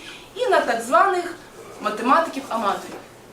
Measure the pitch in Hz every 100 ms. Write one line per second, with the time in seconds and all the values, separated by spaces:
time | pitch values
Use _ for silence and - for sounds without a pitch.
0 | - - - 381 508 320 - 226 226 311
1 | 381 359 339 - - - - - - -
2 | 254 330 - 269 - 220 202 185 - -
3 | - - -